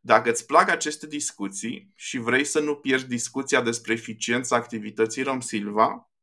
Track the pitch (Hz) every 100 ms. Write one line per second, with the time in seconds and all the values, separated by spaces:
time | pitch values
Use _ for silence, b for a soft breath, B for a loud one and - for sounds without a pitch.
0 | 120 113 117 117 - 156 190 170 151 147
1 | 156 147 - - 98 98 113 139 _ _
2 | - 131 117 127 147 156 147 143 135 131
3 | 131 120 - 131 131 131 117 113 - 117
4 | 117 110 - 123 127 123 117 113 104 104
5 | 113 135 135 131 123 107 104 104 123 247
6 | _ _